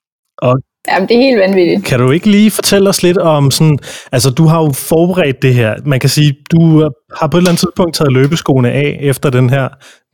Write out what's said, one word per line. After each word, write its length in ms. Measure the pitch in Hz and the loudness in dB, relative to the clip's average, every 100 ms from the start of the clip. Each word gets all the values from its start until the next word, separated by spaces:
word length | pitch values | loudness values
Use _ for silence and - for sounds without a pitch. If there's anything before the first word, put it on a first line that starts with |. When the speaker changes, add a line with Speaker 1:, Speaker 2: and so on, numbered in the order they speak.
| _ _ _ - | _ _ _ -6
Speaker 1:
Og 220 | 123 131 - _ - | -2 -2 -6 _ -6
Speaker 2:
Jamen, 200 | 180 190 | -4 0
det 80 | 240 | 0
er 40 | |
helt 180 | 269 220 | 2 2
vanvittigt. 460 | 190 190 170 196 | 0 2 0 -2
Speaker 1:
kan 140 | - 123 | -2 0
du 120 | 127 | 0
ikke 160 | 170 214 | 0 2
lige 200 | 202 214 | 2 2
fortælle 380 | - - 202 196 | 0 -2 0 0
os 140 | - | 0
lidt 140 | 180 185 | 0 0
om 340 | 165 151 139 | 0 2 0
sådan... 280 | - 156 139 - - - | 2 0 0 -6 -20 -6
Altså, 180 | 127 131 | -2 0
du 140 | 123 | 2
har 180 | 156 165 | 2 2
jo 80 | 156 | 0
forberedt 720 | 135 - 165 180 185 143 131 | -4 -2 0 0 0 -2 0
det 120 | 131 | 0
her. 220 | 123 107 - | 2 0 -4
Man 140 | 139 131 | -4 -2
kan 100 | 139 | 0
sige, 280 | 151 147 139 - | 0 0 -2 -2
du 400 | 165 165 156 151 - _ - | 2 4 2 0 -4 _ -6
har 80 | 156 | -2
på 100 | 170 | 0
et 40 | |
eller 80 | 180 | 0
andet 100 | 170 | 0
tidspunkt 360 | 180 - 175 | -2 -2 -4
taget 160 | - 143 | 0 0
løbeskoene 580 | 127 139 160 - 131 123 | 2 0 -2 -2 0 0
af 260 | 131 147 - | -2 -4 -4
efter 280 | 139 131 143 | -4 -2 -2
den 200 | 127 123 | 0 0
her 200 | 135 127 - - _ _ | 0 -4 -10 -20 _ _